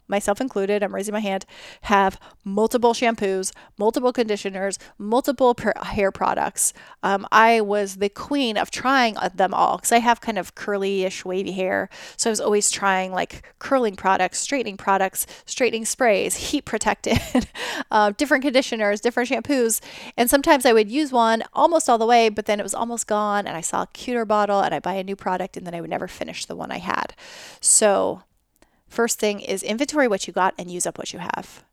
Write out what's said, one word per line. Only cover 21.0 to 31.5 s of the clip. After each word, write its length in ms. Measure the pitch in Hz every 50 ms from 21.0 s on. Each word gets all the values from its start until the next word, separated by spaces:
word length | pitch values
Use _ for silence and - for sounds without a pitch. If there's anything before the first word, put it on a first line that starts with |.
| 311 269
one 320 | 254 247 233 226 226 226 - - -
almost 360 | - 277 320 339 320 - -
all 80 | 247 226
the 80 | 226
way, 240 | 220 240 240 226 220
but 160 | 208 220 214
then 140 | - 208 208
it 40 | 202
was 120 | 190 -
almost 320 | - 233 233 233 233 - -
gone, 400 | 214 208 208 208 202 202 202 -
and 100 | - 165
I 40 |
saw 200 | 165 - - -
a 60 | 185 -
cuter 380 | - - - - 247 240 226
bottle, 340 | 208 214 208 208 202 202 202
and 160 | 190 165 170
I 40 | 143
buy 140 | - 180 185
a 100 | 196 190
new 120 | 190 196
product, 420 | 196 - 202 185 180 185 196 - 185
and 80 | 180
then 80 | 175 175
I 80 | 170
would 80 | 165 165
never 180 | 175 - - 180
finish 380 | - - - - 170 - -
the 100 | - -
one 160 | - - -
I 60 | - -
had. 380 | 175 190 - - - - - - - - - - - - - -
So 600 | - - - - 220 208 196 196 190 190 - 185 - _ _ _ _ _ _ _ _ _ _ _ _ _
first 320 | - - 233 233 - -
thing 220 | - 214 208 202
is 220 | - - 190 190 -
inventory 440 | - 208 226 285 285 - 302 277 240
what 200 | 208 190 - -
you 60 | 170
got 220 | 196 185 190 - -
and 140 | 185 175
use 140 | 175 175 -
up 120 | 170 151 -
what 140 | - -
you 80 | - -
have. 460 | 175 - - - - -